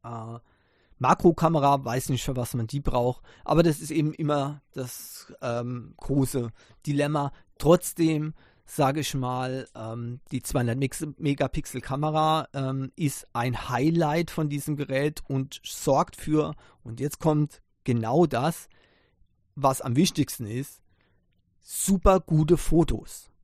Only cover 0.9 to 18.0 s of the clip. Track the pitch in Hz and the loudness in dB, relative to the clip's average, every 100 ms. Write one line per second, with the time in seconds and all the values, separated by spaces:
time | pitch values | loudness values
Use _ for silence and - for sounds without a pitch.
0.9 | _ 127 160 180 165 165 165 139 139 135 | _ 2 6 6 6 2 4 4 4 0
1.9 | 127 - 131 - 127 120 120 113 143 - | -4 -2 -4 -2 -4 -4 -6 -6 -4 -2
2.9 | 127 120 127 - - - 156 170 147 151 | 0 0 -4 -12 -16 0 4 4 2 -2
3.9 | 156 151 - 147 147 139 147 _ - 123 | 0 0 -2 -2 0 -2 -8 _ -12 -10
4.9 | - - - - - 131 120 120 123 - | -12 -16 -18 -20 -10 -6 -4 -6 -8 -12
5.9 | - - 139 131 135 117 - _ _ - | -12 -2 0 2 -2 -6 -10 _ _ -4
6.9 | 143 147 151 143 - _ _ 147 175 - | -2 0 0 -2 -8 _ _ 4 4 4
7.9 | - 160 156 156 - _ _ - - 135 | 0 0 2 -4 -10 _ _ -12 0 0
8.9 | 147 143 139 127 127 127 131 123 - 113 | 2 -2 -4 -4 -4 -4 -6 -10 -12 -10
9.9 | 117 120 123 - 127 - 143 120 123 135 | -8 -10 -12 -8 -8 -4 -2 0 0 -2
10.9 | - 156 - 151 139 139 - - 131 - | -4 -10 -4 -2 0 -2 -2 -6 -10 -6
11.9 | 135 151 156 156 156 - 139 135 135 131 | -2 0 2 2 0 -2 -6 -4 -4 -6
12.9 | - 151 - - - 123 117 - 123 151 | -2 -2 -2 -8 -4 -2 -2 -4 0 2
13.9 | 165 151 160 170 - 151 143 143 147 139 | 2 2 0 -2 -2 -2 -4 -4 -4 -2
14.9 | 135 147 151 - 135 131 - - - - | -2 -2 -4 -4 -4 -4 -10 -14 -4 2
15.9 | 139 175 - - 151 151 147 - _ 117 | 2 2 -4 0 0 0 -6 -18 _ -14
16.9 | 113 139 - 160 151 147 - _ _ - | -8 -8 0 2 2 0 -4 _ _ -2
17.9 | 117 | 0